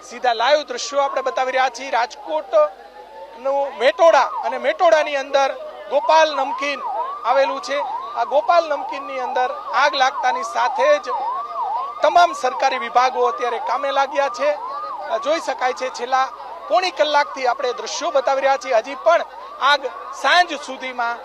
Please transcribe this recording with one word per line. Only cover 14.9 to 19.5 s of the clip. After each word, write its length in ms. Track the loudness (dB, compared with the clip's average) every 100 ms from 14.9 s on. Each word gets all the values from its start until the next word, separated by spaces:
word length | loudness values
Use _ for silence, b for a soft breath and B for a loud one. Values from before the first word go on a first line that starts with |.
| -10 -6 -4
જોઈ 160 | -2 -2
શકાય 340 | -2 -2 -2
છે 160 | -2 -8
છેલ્લા 380 | -6 -2 0 0 -4 -16 -14 0
પોણી 240 | 0 0
કલાકથી 560 | 0 2 2 0 -2 -2
આપણે 260 | 0 -2
દ્રશ્યો 380 | -4 -6 -4 0
બતાવી 300 | 2 2 2
રહ્યા 160 | 2 2
છીએ. 160 | 2
હજી 220 | 0 0 0
પણ 300 | 4 4 2 B B